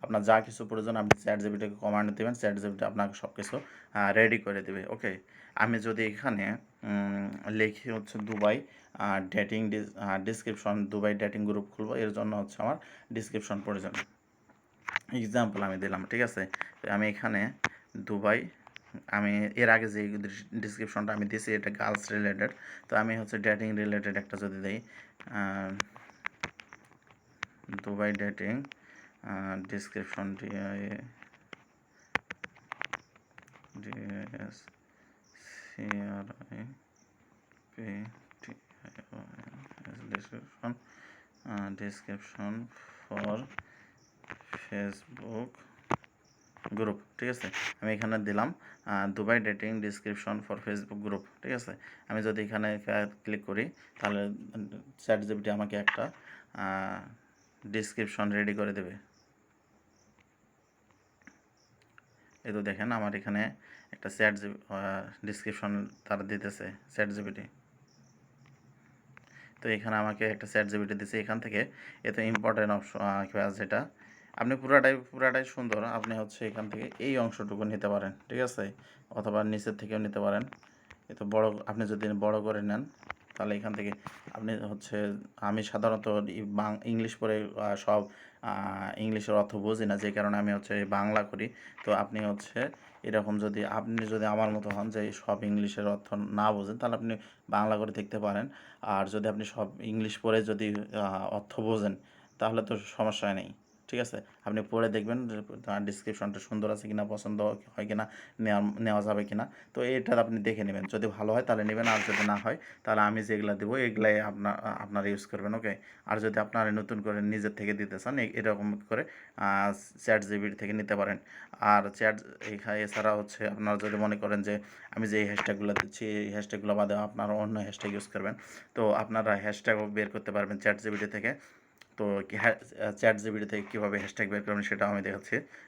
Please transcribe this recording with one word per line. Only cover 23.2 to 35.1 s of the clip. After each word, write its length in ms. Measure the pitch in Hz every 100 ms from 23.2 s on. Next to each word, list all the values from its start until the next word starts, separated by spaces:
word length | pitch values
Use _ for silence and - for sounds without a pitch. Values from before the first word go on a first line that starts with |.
| 104 107
ডেটিং 400 | 107 104 110 107
রিলেটেড 400 | 104 104 101 98
একটা 200 | 101 101
যদি 240 | 101 98
দেই, 200 | 95 107 117 - - _ -
আহ, 520 | 107 98 98 95 98 - - - - - _ - _ - - - - _ - _ _ - - - 98
দুবাই 300 | 101 101 104
ডেটিং, 500 | 101 101 101 101 123 139 - - - - _
আহ, 460 | - 98 95 95 95
ডেসক্রিপশন 680 | 101 - 107 98 - 98 98
ডিআই, 640 | 107 101 98 101 101 101 123 - - - _ - _ _ _ _ _ - _ - - - - - - - - - _ - - - - -
ডিএসসিআরআইপিটিআইওএন, 4000 | 101 101 104 101 107 123 104 - - _ _ _ _